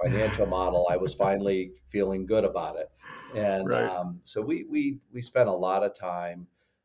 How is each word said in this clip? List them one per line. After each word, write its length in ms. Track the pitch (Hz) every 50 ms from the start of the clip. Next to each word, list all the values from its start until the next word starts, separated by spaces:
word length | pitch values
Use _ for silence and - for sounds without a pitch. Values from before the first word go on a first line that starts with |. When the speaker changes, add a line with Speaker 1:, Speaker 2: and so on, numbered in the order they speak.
| 87
Speaker 1:
financial 420 | 127 - 107 110 104 101 - 101
model, 400 | 92 92 92 92 90 90 87 87 87
I 80 | 90
was 160 | 92 95 92 -
finally 580 | - 98 98 98 98 101 98 98 92 92 92 - -
Speaker 2:
<laughs> 80 | _ -
Speaker 1:
feeling 360 | - 101 98 95 95 95 92
good 180 | 95 110 110 101
about 340 | 95 - 87 80 78 78
it." 120 | 82 78 - _ _ - - - - - - -
And, 320 | 107 104 101 98 95 95 -
Speaker 2:
Right. 140 | 123 117 117
Speaker 1:
um, 360 | 98 90 90 90 87 87 87 -
so 180 | - - 107
we, 240 | 107 139 170 175 165 -
we, 300 | 147 151 143 143 139 - _ _
we 100 | 123 123
spent 280 | 120 - - 127 120 101
a 40 | 92
lot 280 | 90 92 90 95 95
of 160 | 104 101 -
time, 480 | - 95 87 87 87 87 87 87 90 87 - _ _ _ _ _ _